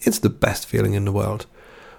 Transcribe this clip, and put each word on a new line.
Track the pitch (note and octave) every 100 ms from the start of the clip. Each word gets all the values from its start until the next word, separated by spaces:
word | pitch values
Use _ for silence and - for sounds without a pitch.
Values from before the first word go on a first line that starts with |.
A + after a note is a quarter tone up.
it's | A#3+ -
the | -
best | - - F#2 -
feeling | A2 G#2
in | G2+ G2+
the |
world. | G2+ G2+ G#2+ - - - - -